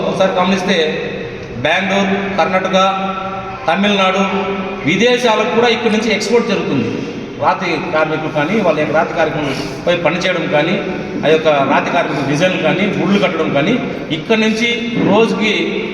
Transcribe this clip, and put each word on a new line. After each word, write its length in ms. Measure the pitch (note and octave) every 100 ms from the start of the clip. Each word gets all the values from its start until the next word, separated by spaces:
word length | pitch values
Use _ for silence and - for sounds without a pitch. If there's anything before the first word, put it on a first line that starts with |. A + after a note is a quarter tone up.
| -
ఒకసారి 220 | F3 F#3+ F3+
గమనిస్తే 380 | F#3 F#3+ - F#3 D#3 - - - - - - A#2 C3+
బెంగళూరు, 520 | F3 F#3+ G3 F#3+ G3 G3 -
కర్ణాటక, 400 | D#3+ F#3 F#3 F#3 F#3+ F#3+ F#3+ F#3+ F#3+ F#3+ - - -
తమిళనాడు, 540 | F3+ G3+ G3 F#3+ F#3+ G3 G3 - - - - C3+
విదేశాలకు 640 | F#3 A#3+ B3 A#3 G#3+ - A3
కూడా 120 | A#3+
ఇక్కడి 180 | A3+ A3+ G#3+
నుంచి 140 | A3+
ఎక్స్‌పోర్ట్ 340 | G3 - A#3 G#3
జరుగుతుంది. 380 | F3+ - C#3 A2+ - - - - -
రాతి 240 | D3 F#3 F#3 D#3 -
కార్మికులు 380 | D#3 D#3 D#3 D#3 D3+
కానీ, 180 | D3 A3 F#3
వాళ్ళ 120 | D3+
యొక్క 140 | D3 D3+
రాతి 160 | E3+ E3+
కార్మికులు 380 | D#3 D3+ D3 C3+ - - F3
పోయి 120 | F3 D#3
పనిచేయడం 400 | E3+ F3+ E3+ D3
కానీ, 220 | D3 E3 G#3 - - - - C#3+
ఆ 20 |
యొక్క 140 | D#3 D#3 C#3+ C3+
రాతి 180 | D#3 F3+ F3
కార్మికుల 280 | D#3 D3 C3+
డిజైన్ 260 | D3 F#3 F3+ D#3
కానీ, 180 | F3 G#3 -
గుళ్ళు 180 | E3+ G3+
కట్టడం 260 | - D#3+ D#3 C#3
కానీ, 160 | D#3+ B3 - - - D#3
ఇక్కడి 240 | - A3 A3
నుంచి 240 | A3 A#3 A#3 - F3 E3
రోజుకి 400 | G#3 A3+ F#3+ G#3+ F3+ E3 - -